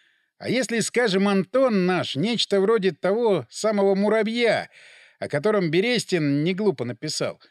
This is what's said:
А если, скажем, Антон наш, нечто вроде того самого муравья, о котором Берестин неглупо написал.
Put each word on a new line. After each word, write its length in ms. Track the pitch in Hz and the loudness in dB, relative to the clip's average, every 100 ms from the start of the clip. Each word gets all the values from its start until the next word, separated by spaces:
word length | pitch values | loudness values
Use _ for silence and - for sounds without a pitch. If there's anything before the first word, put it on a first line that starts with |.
| _ _ _ _ | _ _ _ _
А 100 | 104 | -4
если, 320 | 233 226 233 | -2 -2 -2
скажем, 480 | - 226 240 190 202 | -2 0 0 2 2
Антон 560 | 196 - 254 269 202 180 | 0 0 0 2 2 0
наш, 320 | 180 117 131 | 0 -2 -4
нечто 420 | 202 233 - 196 | -2 -2 0 0
вроде 320 | 196 226 185 | 2 2 0
того 560 | 147 180 214 233 180 123 | -2 -2 0 0 0 -2
самого 460 | - 214 208 196 190 | -4 -2 2 2 2
муравья, 720 | 208 220 220 240 233 139 82 - - - - - | 2 2 0 0 0 0 -2 -14 -20 -20 -20 -14
о 100 | 98 | -6
котором 420 | 143 208 214 170 | -2 0 0 0
Берестин 720 | 170 233 240 - 175 147 143 | 0 2 0 0 0 0 0
неглупо 400 | 160 185 208 139 | 0 0 -2 -2
написал. 580 | 120 123 151 - 123 - _ | -6 -8 -8 -6 -6 -8 _